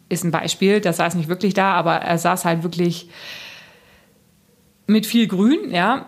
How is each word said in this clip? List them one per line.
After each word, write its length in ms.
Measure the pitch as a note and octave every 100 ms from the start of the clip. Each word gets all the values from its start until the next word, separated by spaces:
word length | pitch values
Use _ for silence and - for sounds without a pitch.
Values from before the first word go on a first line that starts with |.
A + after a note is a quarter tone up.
| -
Ist 160 | E3
ein 60 | F3
Beispiel, 500 | D#3 - - F#3+ G#3
der 140 | F#3+
saß 220 | E3+ E3+ F3
nicht 120 | D#3
wirklich 240 | F3+ G3+
da, 220 | F#3+ G3
aber 220 | F3 E3 D#3+
er 200 | - E3+
saß 280 | E3+ F#3 F3+
halt 160 | E3
wirklich 480 | E3 E3+ F3 E3+ - - - - - - - - _ _ _ _ _ _ _ _ _ _ -
mit 140 | G#3+
viel 220 | G#3+ A#3 A3
Grün, 440 | F#3 G#3+ E4+ F4+
ja. 360 | F3 F#3+ C4+